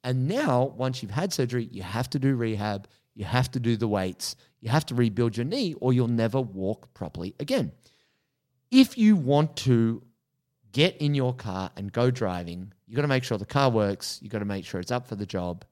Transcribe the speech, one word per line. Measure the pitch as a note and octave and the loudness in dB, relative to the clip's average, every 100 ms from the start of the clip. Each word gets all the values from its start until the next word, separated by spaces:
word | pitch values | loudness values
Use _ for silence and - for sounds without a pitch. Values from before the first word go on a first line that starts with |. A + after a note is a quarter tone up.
And | B2 C3 B2+ | -2 -2 0
now, | A#3 D4+ B2 C3 A2+ | 0 2 2 0 -2
once | C3 B2+ | -4 -4
you've | G2+ | -6
had | G#2 F#3+ | -4 -4
surgery, | - B2 B2 A#2 | -2 -2 -2 -6
you | - | -10
have | F#2+ G#2+ B2+ | -6 -4 -2
to | - | 0
do | C3+ C3 | 0 2
rehab, | A2+ G#2+ G#2 G2+ - _ _ - | 0 -2 -2 -4 -8 _ _ -10
you | |
have | F#2+ B2 B2+ | -2 0 0
to | C3 | -2
do | A#2 A2+ | 0 0
the | A2+ | 0
weights, | G#2 F#2 F2+ - - _ _ | 0 -2 -6 -10 -12 _ _
you | A2 | 0
have | C#3+ - | 0 2
to | A#2+ | 2
rebuild | A#2+ G2+ A#2 G#2+ | 2 2 0 0
your | B2+ | -4
knee, | C4 G3+ D3 | -2 -4 -2
or | B2+ | 2
you'll | B2+ A#2+ | 2 2
never | A#2 A2+ C3 | 0 0 0
walk | A#2+ F#2+ F#2+ G#2+ - | -4 -4 -4 -4 -10
properly | - E2 - F2+ - | -12 -12 -8 -10 -8
again. | D3 B3+ C3 - _ _ _ _ _ _ _ _ _ | -2 -2 -2 -6 _ _ _ _ _ _ _ _ _
If | B3+ C4 - | 6 6 6
you | G#3+ G3+ | 6 6
want | B2+ C#3+ D#3 - | 6 4 4 0
to | C3 A#2+ A2+ A2+ - _ _ _ _ _ G#2+ | 2 4 4 0 -10 _ _ _ _ _ _
get | C3+ E3+ F3 | 2 2 2
in | D3 C#3+ | 0 2
your | B2+ | 0
car | B2+ A2 F#2+ F#2+ - | -2 -6 -6 -6 -8
and | G2+ | -6
go | A#2+ B2 | 0 0
driving, | B2 G#2 F2+ E2+ F2 G2 _ _ | 2 -2 -4 -6 -10 -12 _ _
you | A#2 | -4
gotta | D3 | 0
make | C3 | 0
sure | B2+ G#2+ | 0 -4
the | G2+ | -2
car | C#3 C#3 | 2 2
works, | A2+ G#2 G2 - - | 2 0 -2 -8 -12
you | - | -8
gotta | G#2+ G2+ | -6 -4
make | G2 E2+ | -6 -6
sure | F#2 | -8
it's | F2 | -4
up | B2 B2 | -6 -6
for | G2+ | -10
the | G2+ | -6
job | F#2+ F2 F2 - | -4 -6 -8 -14